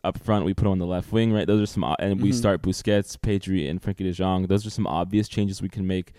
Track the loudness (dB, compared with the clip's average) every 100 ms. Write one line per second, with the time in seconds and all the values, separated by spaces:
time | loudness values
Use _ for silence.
0 | -6 -4 0 0 2 2 2 0 0 -4
1 | -2 0 2 2 2 2 2 -2 -2 0
2 | 0 0 2 2 2 2 0 -2 2 2
3 | 0 -4 -2 -2 0 -2 -2 -4 -4 -4
4 | -2 0 0 2 2 2 0 -4 -2 -2
5 | 0 0 0 0 -2 -2 -8 -4 -2 -2
6 | -4